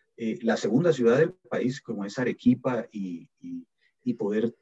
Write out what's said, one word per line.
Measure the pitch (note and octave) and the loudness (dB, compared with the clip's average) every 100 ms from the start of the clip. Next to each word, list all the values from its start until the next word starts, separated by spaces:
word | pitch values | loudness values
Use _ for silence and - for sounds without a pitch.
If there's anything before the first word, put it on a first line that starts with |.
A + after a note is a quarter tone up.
| _ - | _ -8
eh, | A2+ G#2 | -6 -2
la | A2+ A2 | 0 0
segunda | - A#2+ F3 | 0 2 2
ciudad | C3 A#2 B2+ | 4 4 4
del | E3+ | 2
país, | - _ G#2+ B2 - | -2 _ -4 -2 -4
como | - G#2+ G2+ | -8 -8 -6
es | - | -4
Arequipa, | B2 G2 B2 B2 C3 B2 A2+ | -4 2 2 2 0 -4 -6
y, | G#2 F#2+ E2+ D#2 _ | -10 -8 -10 -14 _
y, | - - - _ _ _ | -14 -14 -14 _ _ _
y | - | -6
poder | A#2 G#2 G#2+ A#2 - | -4 -2 0 -2 -4